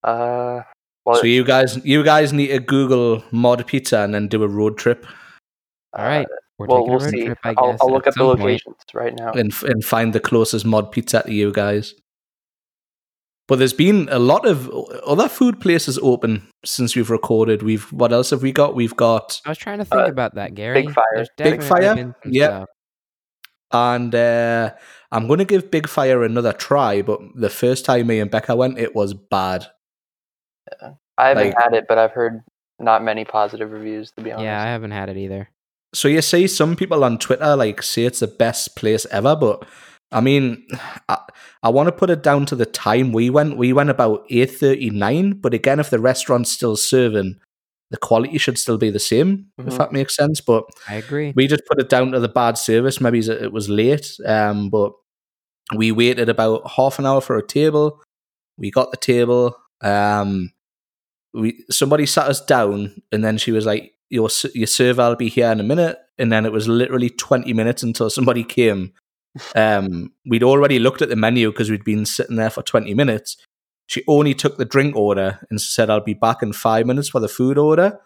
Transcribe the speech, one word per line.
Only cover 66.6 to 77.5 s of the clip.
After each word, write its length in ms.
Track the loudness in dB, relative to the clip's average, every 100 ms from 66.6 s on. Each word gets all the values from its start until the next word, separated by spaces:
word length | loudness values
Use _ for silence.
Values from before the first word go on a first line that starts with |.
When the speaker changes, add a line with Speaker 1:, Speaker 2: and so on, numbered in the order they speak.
| 0
Speaker 2:
literally 420 | 2 2 0 -2
twenty 420 | -4 0 0 0
minutes 300 | 0 0 -2
until 260 | -4 -2 -4
somebody 360 | 0 0 0
came. 480 | -2 2 2 2 -4 _
Speaker 3:
<laughs> 40 | _ _ _ -20 -6
Speaker 2:
Um, 580 | 0 2 2 -2 -6 -10 _ -2
we'd 160 | 2
already 360 | 6 6 4 4
looked 200 | 2 2
at 80 | -2
the 40 |
menu 380 | 0 2 2 0
'cause 180 | 0 -4
we'd 140 | -2
been 200 | -2 -2 -4
sitting 280 | -4 -4 -2
there 140 | -2
for 120 | -4
twenty 300 | -2 -2 0
minutes. 420 | 0 0 0 -6 -18 _ _ _ _ _
She 160 | -8 2
only 260 | 4 4
took 220 | 2 -2 -2
the 80 |
drink 320 | -2 0 0 0
order 420 | 0 2 -2 -4 -10
and 120 | -8
said, 300 | -6 0 2
"I'll 100 | 2
be 140 | 0
back 280 | -2 0 0
in 100 | -4
five 340 | -2 0 0 0
minutes 240 | -2 -2
for 100 | -2
the 80 | -4
food 280 | 0 0